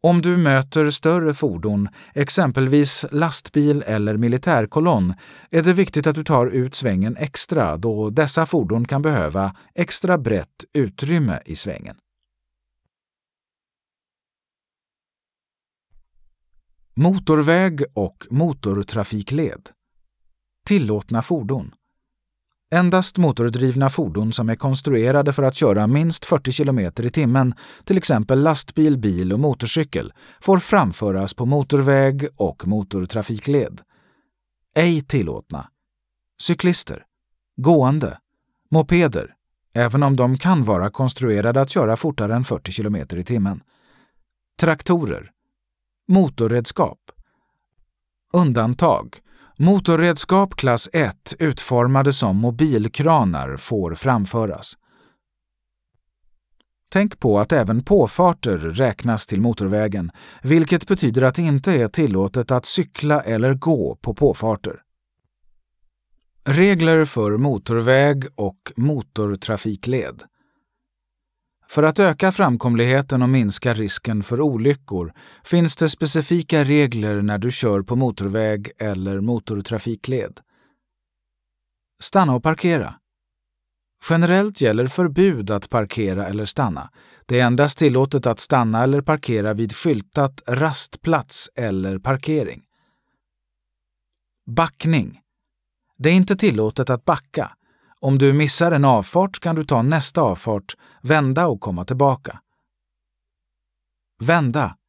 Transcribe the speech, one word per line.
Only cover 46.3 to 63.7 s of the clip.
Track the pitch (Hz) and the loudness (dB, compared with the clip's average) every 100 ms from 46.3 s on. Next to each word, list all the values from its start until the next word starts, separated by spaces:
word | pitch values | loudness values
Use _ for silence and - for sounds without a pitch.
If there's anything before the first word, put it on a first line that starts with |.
| - 113 120 117 - 139 - _ _ _ _ _ _ _ _ _ _ _ _ _ | 0 0 0 -2 -2 -4 -4 _ _ _ _ _ _ _ _ _ _ _ _ _
Undantag. | 175 165 120 113 127 165 - - - _ _ _ - | 0 2 2 0 2 2 2 -4 -18 _ _ _ 2
Motorredskap | 160 202 185 160 170 156 - 190 196 - | 4 4 4 2 2 0 2 2 2 0
klass | 131 117 - | 0 0 -2
ett | 165 127 - - - | -2 -2 -4 -12 -4
utformade | 160 131 - 123 123 135 139 | -2 -2 -2 0 2 2 2
som | 135 113 95 | 2 2 2
mobilkranar | 117 117 156 117 110 - 151 156 104 78 67 69 | 0 0 2 2 -2 0 2 2 2 -2 -6 -10
får | - 110 87 82 | -6 -4 -4 -4
framföras. | 131 120 98 117 107 76 - - _ _ _ _ _ _ _ _ _ _ _ _ _ _ _ _ _ _ _ _ _ | -2 0 -2 -4 -4 -6 -12 -16 _ _ _ _ _ _ _ _ _ _ _ _ _ _ _ _ _ _ _ _ _
Tänk | 190 208 - | 0 0 0
på | 123 101 | 2 2
att | 107 | 2
även | 156 107 113 | 2 2 -2
påfarter | - 202 117 - 180 170 120 90 | 2 2 4 2 2 2 -4 -4
räknas | 80 85 131 - 120 110 - | -4 -2 -2 0 -2 -2 -2
till | 98 | -2
motorvägen, | 117 110 98 107 107 98 87 - - - | 0 0 -2 0 0 -2 -8 -10 -20 -10
vilket | 131 160 156 170 - | 2 2 2 -2 0
betyder | 190 139 120 | 0 2 2
att | 131 135 | 2 2
det | |
inte | 165 139 160 | 0 0 2
är | 160 110 | 2 0
tillåtet | - 151 95 98 127 113 | 0 0 0 0 -2 -2
att | 127 - | -2 2
cykla | - - - 147 151 | 0 0 -4 0 0
eller | - 113 127 | 0 0 0
gå | 135 165 | 0 0